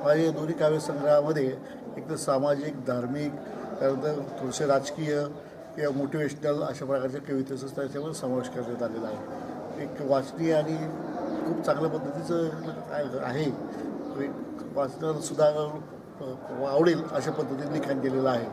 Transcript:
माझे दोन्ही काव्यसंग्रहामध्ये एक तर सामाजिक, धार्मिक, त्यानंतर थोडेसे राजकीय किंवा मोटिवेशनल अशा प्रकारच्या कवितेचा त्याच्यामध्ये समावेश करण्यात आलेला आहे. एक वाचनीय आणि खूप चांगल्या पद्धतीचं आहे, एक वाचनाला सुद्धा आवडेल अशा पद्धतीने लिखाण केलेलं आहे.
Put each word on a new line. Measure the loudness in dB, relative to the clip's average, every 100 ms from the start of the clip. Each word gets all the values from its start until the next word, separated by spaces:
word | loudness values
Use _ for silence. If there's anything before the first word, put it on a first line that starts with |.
माझे | 6 6 4
दोन्ही | 2 -2
काव्यसंग्रहामध्ये | 4 4 4 0 0 6 6 6 2 2 0 -10 -12 -10 -10
एक | -6
तर | -2
सामाजिक, | 2 4 4 2 0 -4 -2
धार्मिक, | -2 0 -2 -2 -4 -8 -8 -8 0
त्यानंतर | 2 2 0 -2 -4 -6
थोडेसे | -4 0 4
राजकीय | 4 2 -2 0 0 0 -6 -12 -14 -12 -2
किंवा | 0 0
मोटिवेशनल | 0 0 -2 0 0 2
अशा | 0 -4
प्रकारच्या | 0 0 0 -4
कवितेचा | -2 -2 -2 -4 -6
त्याच्यामध्ये | -4 -4 -4 -6
समावेश | -4 0 0 -2
करण्यात | -4 -4 -2
आलेला | -2 -2 -4
आहे. | -6 -6 -8 -8 -8 -8 -6
एक | -6 -4
वाचनीय | 4 4 4 0 4
आणि | 4 4 0 -2 -4 -6 -4 -4 -2
खूप | -2 0
चांगल्या | 2 2 2
पद्धतीचं | 0 -4 -4 -2 0 0 -2 -6 -8 -6 -4 -2 -2
आहे, | -2 0 0 -2 -6 -6 -6 -6 -6 -4
एक | -4 -4 -8 -8 -4
वाचनाला | 0 0 0 -2 -2
सुद्धा | -2 6 6 6 -2 -4 -10 -14 -16 -10 -8 -8 -8 -2 2
आवडेल | 6 6 6 0
अशा | 0 0
पद्धतीने | -2 -2 -2 -2
लिखाण | -2 0 0
केलेलं | 2 4 4
आहे. | 2 -2